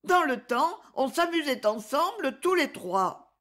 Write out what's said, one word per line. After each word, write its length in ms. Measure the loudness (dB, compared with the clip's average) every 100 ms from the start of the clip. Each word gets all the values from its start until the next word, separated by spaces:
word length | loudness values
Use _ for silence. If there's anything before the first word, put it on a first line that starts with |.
| 4
Dans 180 | 2
le 160 | 4 -2
temps, 400 | -2 0 0 -2 -10
on 160 | -4 -2
s'amusait 560 | 0 0 0 -2 0 0
ensemble 720 | -2 -2 0 0 -2 -6 -2
tous 160 | 0 2
les 160 | 0
trois. 640 | -4 -2 0 0 -2 -18 _